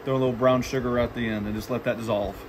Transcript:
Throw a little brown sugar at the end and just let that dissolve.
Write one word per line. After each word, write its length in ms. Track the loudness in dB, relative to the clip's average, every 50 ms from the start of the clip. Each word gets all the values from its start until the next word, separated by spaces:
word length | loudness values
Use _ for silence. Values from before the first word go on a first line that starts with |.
| -2
Throw 120 | 0 2
a 40 | 2
little 140 | 2 2 2
brown 300 | 4 6 6 6 6 2
sugar 360 | 0 -2 -2 -2 0 2 2
at 160 | 0 0 0
the 100 | -4 -4
end 200 | -2 -2 -2 -2
and 100 | -4 -4
just 140 | -6 -4 -4
let 160 | -4 -2 -2
that 120 | -2 -4
dissolve. 380 | -2 -2 -2 0 0 0 -2 -6 -8 -14